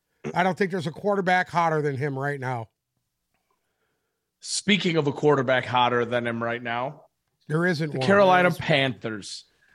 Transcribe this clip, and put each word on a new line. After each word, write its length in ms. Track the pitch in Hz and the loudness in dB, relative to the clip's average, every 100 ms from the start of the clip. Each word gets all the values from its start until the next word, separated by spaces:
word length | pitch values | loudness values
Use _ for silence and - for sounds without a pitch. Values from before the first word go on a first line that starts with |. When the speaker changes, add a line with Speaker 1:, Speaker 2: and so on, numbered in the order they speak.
| _ _ 113 | _ _ -6
Speaker 1:
I 100 | 165 | 0
don't 140 | 185 165 | 0 0
think 140 | 190 | -4
there's 160 | 185 156 | -4 -6
a 40 | |
quarterback 560 | - 202 196 180 180 180 | -6 -2 0 2 0 0
hotter 320 | 170 165 156 | 0 2 0
than 140 | 147 131 | -2 -2
him 240 | 147 135 | -4 -4
right 200 | 143 143 | -6 -4
now. 280 | 127 120 110 _ _ _ _ _ _ _ _ _ _ _ _ _ _ _ _ _ | -6 -6 -8 _ _ _ _ _ _ _ _ _ _ _ _ _ _ _ _ _
Speaker 2:
Speaking 580 | - - 202 202 185 160 | -8 -4 0 2 2 0
of 100 | 143 | 0
a 40 | |
quarterback 540 | - 147 135 127 127 110 | 2 2 2 2 0 0
hotter 380 | 123 120 123 117 | 0 2 2 0
than 220 | 120 120 | -2 -4
him 160 | 117 | -4
right 180 | 117 120 | -4 -6
now, 420 | 120 120 135 147 _ _ _ _ - | -6 -6 -6 -10 _ _ _ _ -4
Speaker 1:
There 180 | 156 180 | 0 0
isn't 260 | 151 156 | 0 -4
Speaker 2:
the 80 | 151 | -2
Speaker 1:
one. 80 | 131 | 4
Speaker 2:
Carolina 360 | 202 190 180 180 | 6 6 6 4
Speaker 1:
There 60 | - | 0
isn't. 60 | - | 0
Speaker 2:
Panthers 800 | 143 135 110 113 104 - - - _ _ | 2 2 -2 -8 -8 -12 -16 -20 _ _